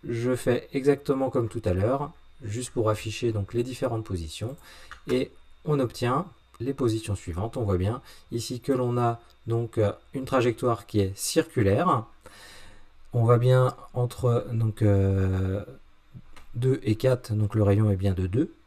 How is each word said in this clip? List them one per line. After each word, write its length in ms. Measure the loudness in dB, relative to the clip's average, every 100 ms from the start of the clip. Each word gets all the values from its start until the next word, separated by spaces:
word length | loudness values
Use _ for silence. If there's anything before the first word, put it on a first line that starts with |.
Je 320 | -6 -4 -2 -2
fais 340 | 0 -2 -2
exactement 580 | -2 2 0 0 -2 0
comme 200 | -2 -4
tout 140 | -4 -2
à 80 |
l'heure, 380 | 0 0 -2 -4 -12 -20 -16
juste 260 | -8 -8 -6
pour 200 | -2 0
afficher 440 | 0 -4 -4 -2
donc 200 | -2 -4
les 100 | -4
différentes 420 | -4 -4 -4 -4 -6
positions. 500 | -6 -6 -8 -10 -10 -18 -20 -20 -18 -2
Et 220 | -2 -2 -8 -20 -12 -2
on 140 | 0
obtient 460 | 0 -2 -2 -2 -4 -12 _ -8
les 140 | -6
positions 420 | 0 0 0 -2 -6
suivantes. 420 | -4 -6 -6 -4
On 60 |
voit 140 | 0 0
bien 240 | 0 -2 -8 -20 -10
ici 300 | -8 -6 -8
que 100 | -2
l'on 260 | 0 2 2
a 220 | 0 -2 -10 _ -4
donc, 320 | -2 -2 0
euh, 120 | 0 -2 -10
une 100 | -10
trajectoire 600 | -2 2 2 0 0 -2 -2
qui 140 | 0
est 160 | 0 -2
circulaire. 880 | -2 0 0 2 2 4 2 0 -2 -18 -20 -20 -20 -20 -20 -20 -20 -20 -6
On 140 | 0 4
va 120 | 6
bien 380 | 6 6 4 0 -10
entre 520 | -4 -4 0 2 2 0
donc, 280 | 0 0 2
euh, 840 | 4 4 4 2 2 0 0 -2 -6 -16 -20 -20 _ -20 -20 -18 -12
deux 260 | -2 0 2
et 120 | 0 2
quatre, 380 | 2 0 -2
donc 220 | -2 0 2
le 80 |
rayon 260 | 4 4 4
est 60 | 2
bien 180 | 0
de 140 | 0 0
deux. 260 | 0 -2 -6